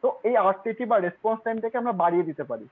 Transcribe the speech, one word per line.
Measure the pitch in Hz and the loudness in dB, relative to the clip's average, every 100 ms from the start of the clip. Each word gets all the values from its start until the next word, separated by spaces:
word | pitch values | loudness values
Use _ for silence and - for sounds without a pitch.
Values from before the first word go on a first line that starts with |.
তো | - - | -2 0
এই | 220 240 | 0 4
আরটিটি | 190 190 226 220 | 4 2 -4 -6
বা | 240 220 | 2 2
response | 175 - 220 220 | 2 -2 -2 -2
টাইমটাকে | 226 226 226 247 | -4 -4 -4 -2
আমরা | 240 | -2
বাড়িয়ে | 190 170 175 | 0 2 2
দিতে | 165 147 | 0 -6
পারি। | 135 113 117 | -8 -8 -10